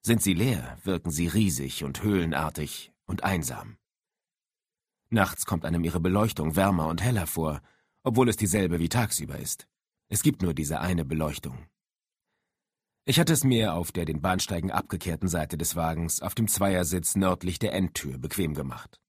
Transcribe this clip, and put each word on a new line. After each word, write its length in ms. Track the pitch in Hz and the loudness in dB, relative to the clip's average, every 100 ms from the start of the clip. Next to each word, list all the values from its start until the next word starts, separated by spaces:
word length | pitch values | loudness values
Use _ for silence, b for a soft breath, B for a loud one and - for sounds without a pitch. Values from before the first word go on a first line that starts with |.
Sind 220 | - 117 | 4 2
sie 100 | 101 | 4
leer, 460 | 87 120 101 62 - | 2 2 0 -4 -8
wirken 280 | - 87 87 | -4 -2 -2
sie 160 | 73 85 | -2 0
riesig 580 | 92 104 76 67 - | 4 2 0 -6 -6
und 180 | 71 69 | -8 -4
höhlenartig 880 | 107 98 82 71 78 76 73 - - _ | 0 2 2 -2 -4 -4 -8 -8 -16 _
und 200 | - 95 | -8 -4
einsam. 520 | 92 95 67 58 53 - _ _ _ _ _ _ _ _ _ _ _ _ _ | 0 0 -2 -8 -14 -20 _ _ _ _ _ _ _ _ _ _ _ _ _
Nachts 340 | 117 92 - | 2 2 0
kommt 200 | - 87 | -4 -2
einem 200 | 80 85 | 0 0
ihre 160 | 82 85 | 0 0
Beleuchtung 560 | 87 98 110 - 78 76 | 2 2 2 0 -2 4
wärmer 300 | 98 92 80 | 4 4 0
und 140 | 82 | 0
heller 240 | 107 117 82 | 0 0 -2
vor, 340 | - 80 73 b b b b | -2 -2 -4 b b b b
obwohl 260 | - 117 123 | 0 4 4
es 80 | 104 | 4
dieselbe 420 | 101 101 92 85 | 2 2 2 2
wie 100 | 82 | 0
tagsüber 500 | 120 110 - 76 71 | 0 0 -2 -6 -8
ist. 300 | 64 - - _ _ _ _ | -8 -10 -12 _ _ _ _
Es 140 | 101 | 0
gibt 180 | 156 - | 2 2
nur 120 | 90 | -2
diese 260 | 76 76 78 | 0 -2 -2
eine 240 | 80 87 | 0 0
Beleuchtung. 600 | 71 78 78 69 71 65 - _ _ _ _ _ _ _ _ _ _ _ _ _ | 0 -2 -2 -4 -10 -14 -18 _ _ _ _ _ _ _ _ _ _ _ _ _
Ich 160 | - 139 | 2 4
hatte 120 | 165 | 4
es 120 | 160 | 4
mir 300 | 135 117 110 | 4 4 2
auf 180 | 82 85 | 0 -2
der 120 | 92 | -2
den 160 | 80 76 | -2 0
Bahnsteigen 500 | 87 92 - 87 95 | 0 0 0 -2 -2
abgekehrten 580 | 80 - 90 92 80 95 | -4 -4 -6 -4 -2 0
Seite 280 | 82 76 78 | 0 -2 -2
des 200 | 82 82 | -2 0
Wagens 460 | 82 80 82 - | -2 -2 -2 -2
auf 120 | 101 | -4
dem 140 | - 110 | -2 0
Zweiersitz 680 | - 98 92 87 92 82 | 2 2 2 0 0 0
nördlich 440 | 101 95 90 90 87 | 2 2 2 -2 -2
der 140 | 110 | -2
Endtür 460 | 95 92 - 71 65 | 0 -2 -2 -8 -8
bequem 360 | 73 - 82 | -8 -2 -2
gemacht. 460 | 73 67 - - _ | -2 -6 -8 -14 _